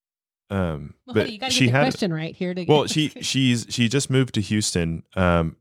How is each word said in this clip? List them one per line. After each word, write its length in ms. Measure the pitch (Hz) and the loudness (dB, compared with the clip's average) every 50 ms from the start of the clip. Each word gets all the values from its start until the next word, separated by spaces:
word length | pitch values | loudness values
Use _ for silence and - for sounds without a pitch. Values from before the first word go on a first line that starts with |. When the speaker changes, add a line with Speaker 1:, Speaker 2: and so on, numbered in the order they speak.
| _ _ _ _ _ _ _ _ _ - | _ _ _ _ _ _ _ _ _ -6
Speaker 1:
um, 460 | 101 95 92 85 80 73 71 71 - _ _ | -2 -2 -2 -2 -4 -6 -8 -12 -16 _ _
Speaker 2:
Well, 80 | 262 240 | -2 0
Speaker 1:
but 60 | 107 101 | 0 0
Speaker 2:
honey, 80 | - | 0
you 60 | 226 202 | -2 -6
gotta 140 | - 131 | -4 -2
Speaker 1:
she 140 | - - 135 | 0 2 2
Speaker 2:
get 60 | 120 | 4
the 60 | 123 135 | 4 4
Speaker 1:
had 40 | 147 | 2
Speaker 2:
question 280 | 262 - - 226 185 | 2 0 -2 -2 -2
right 220 | 160 156 160 165 - | -2 -4 -6 -8 -8
here 200 | - 185 180 180 | -6 -6 -6 -4
to 100 | 185 175 | -4 2
Speaker 1:
Well, 160 | - - 147 139 | 2 4 4 2
Speaker 2:
get 60 | - | 2
Speaker 1:
she, 180 | - 156 151 143 | 0 0 0 -2
Speaker 2:
<laughs> 120 | - - | -4 -8
Speaker 1:
she's, 460 | - - - 131 135 127 120 117 - - | -8 -4 0 2 2 2 2 0 -2 -4
she 200 | - - 120 113 | -2 0 0 2
just 200 | 120 143 139 - | 2 0 0 0
moved 240 | 131 131 131 123 - | 0 0 0 0 -2
to 60 | 113 | -4
Houston, 640 | 98 - 107 107 101 - - 90 85 82 82 80 - _ _ | -2 0 0 0 0 0 -2 -2 -2 -2 -4 -6 -10 _ _
um, 400 | 95 92 90 87 85 82 82 - - | 2 2 4 4 4 2 -2 -4 -10